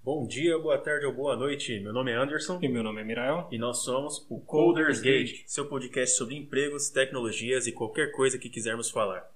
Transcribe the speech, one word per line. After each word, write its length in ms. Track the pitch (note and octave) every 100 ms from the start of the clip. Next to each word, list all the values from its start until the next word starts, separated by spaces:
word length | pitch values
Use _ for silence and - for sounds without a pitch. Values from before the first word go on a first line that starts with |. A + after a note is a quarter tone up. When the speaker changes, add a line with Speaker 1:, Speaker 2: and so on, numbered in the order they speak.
| B2+
Speaker 1:
Bom 180 | D3+ A#2
dia, 320 | B2+ E3 D#3+
boa 200 | D3+ C#3
tarde 280 | D3+ D3 C#3+
ou 80 |
boa 220 | B2 C#3+ A#2
noite. 460 | C3+ C#3 C#3 A2
Meu 100 | G2
nome 200 | A#2 C3
é 40 | A#2
Anderson. 440 | C#3 D3+ D3+ F3+
Speaker 2:
E 80 | D3+
meu 120 | A#2+
nome 200 | A2 G#2+
é 20 |
Mirael. 420 | G#2+ A#2 B2 D#3+ E3+
Speaker 1:
E 60 | A#2
nós 260 | A#2+ A#2+
somos 420 | - B2+ D3 D3 -
o 100 | A#2
Speaker 2:
Coders 600 | - - - D#3+ D#3 B2
Speaker 1:
Coders 20 |
Gate, 300 | B2 C3 A#2
Speaker 2:
Gate. 120 | - -
Speaker 1:
seu 200 | - C#3+
podcast 480 | C#3 B2 C3+ B2+ -
sobre 220 | A#2+ D3
empregos, 520 | C#3+ C3+ C#3+ C#3+ C#3
tecnologias 800 | C3+ C3 C3+ A#2 G2+ A2+ B2+ A2+
e 60 |
qualquer 400 | - A2+ - D3
coisa 260 | - C3 B2+
que 100 | B2
quisermos 400 | A#2 A2+ A2+ A2+
falar. 400 | A#2 G#2 F#2 -